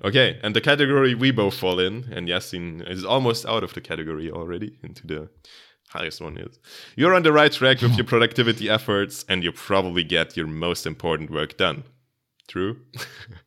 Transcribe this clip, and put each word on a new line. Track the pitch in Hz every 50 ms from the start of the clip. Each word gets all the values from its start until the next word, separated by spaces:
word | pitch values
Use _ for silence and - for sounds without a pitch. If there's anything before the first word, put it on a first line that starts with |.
| -
okay. | 101 107 131 127 101 78 - -
And | 107 104
the | -
category | - 151 143 143 147 135 143 139 135 131 123
we | 123 131 135
both | 127 107 104 98 95
fall | - - 92 90 90
in, | 92 95 101 117 127 123 87
and | 87 90 85
Yasin | 87 92 - - - 90 87 85 80 82 85
is | 85 92 92 90
almost | 92 120 135 135 120 113 113 -
out | - 113 113 98
of | 85 -
the | 82
category | - - 82 80 80 78 80 76 80 82
already, | 76 85 82 85 87 90 107 107 - _ -
into | - - - -
the | 80 78 76 78 - _ _ _ - - - - _ _ _ _ _
highest | - - 82 80 76 -
one | 85 82 -
is. | - - - - _ _ - - - - - -
You're | - 139 175 185
on | 185 165
the | 156 151
right | 151 147 147
track | 147 - 127 131 131 127
with | 123 120 120
your | 107 117
<laughs> | - 127
productivity | 117 117 113 - - 120 117 113 110 104 101
efforts, | 107 110 - - 104 98 101 - - - - -
and | 95 92 85
you | 85 80
probably | - - - 101 98 95 92 87 90 85
get | 76 85 82 82 78 -
your | 87 82
most | 78 78 78 82 87 85 - -
important | 85 80 - - 85 80 76 78 76
work | 80 76 78 76 -
done. | - 95 87 73 - 135 - _ _ _ _ _ _ _ _ _ _ _
True. | - - - 92 101 117 - -
<laughs> | _ - - - - - - - - - - _